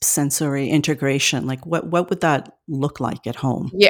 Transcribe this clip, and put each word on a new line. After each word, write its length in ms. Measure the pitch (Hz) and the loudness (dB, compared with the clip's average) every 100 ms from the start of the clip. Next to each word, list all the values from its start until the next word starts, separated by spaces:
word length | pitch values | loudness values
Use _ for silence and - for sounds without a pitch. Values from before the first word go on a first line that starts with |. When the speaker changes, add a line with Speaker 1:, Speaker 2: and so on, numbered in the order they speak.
Speaker 1:
sensory 680 | - - 143 - 151 139 135 | -2 0 0 0 0 0 2
integration. 760 | 151 156 143 139 135 - 135 131 | 2 2 0 0 2 2 0 -2
Like, 220 | 131 160 | -6 -4
what, 200 | 165 - | -4 0
what 220 | 170 175 | 0 0
would 120 | 180 | 0
that 360 | 165 139 - - - | 2 0 -2 -14 -8
look 320 | 135 147 - | -2 -2 -2
like 280 | 123 - 113 | -4 -4 -6
at 80 | - | -2
home? 340 | 135 - - | -2 -2 -2
Speaker 2:
Yeah. 160 | 190 | 4